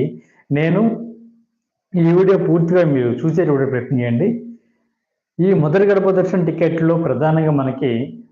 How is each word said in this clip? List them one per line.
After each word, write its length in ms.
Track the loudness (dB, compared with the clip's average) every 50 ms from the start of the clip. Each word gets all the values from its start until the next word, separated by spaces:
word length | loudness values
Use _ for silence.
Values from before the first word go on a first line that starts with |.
| -2 -4 -6 -12 _ _ _ _ _ -4
నేను 320 | -2 0 0 0 0 2 0 0 -2 -4 -10 -14 -16 -20 -20 -20 _ _ _ _ _ _ _ _ _ _ _ _ -2
ఈ 140 | 2 2 4
వీడియో 280 | 4 4 4 4 2 2
పూర్తిగా 420 | 2 2 2 2 2 2 2 2 2
మీరు 240 | 2 2 0 0 0 -2
చూసేటువంటి 520 | -2 -2 -2 0 0 0 2 2 0 0 -2
ప్రయత్నం 280 | -2 -4 -4 -2 -4 -2
చేయండి. 280 | -2 -2 0 0 0 -2 -2 -4 -10 -14 -20 -20 _ _ _ _ _ _ _ _ _ _ _ _ _ _ -4 0
ఈ 100 | 2 2 2
మొదటి 320 | 2 2 0 2 2 2
గడప 240 | 2 2 2 2 2
దర్శన 300 | 2 2 0 0 0 0 0
టికెట్లో 480 | -2 0 0 -2 -2 0 0 0 0 0
ప్రధానంగా 560 | 0 0 -2 -2 0 0 0 2 2 2 0 0
మనకి 360 | 0 -2 -4 -4 -4 -4 -2 -2 -2 -6 -8 -10 -18 -20 _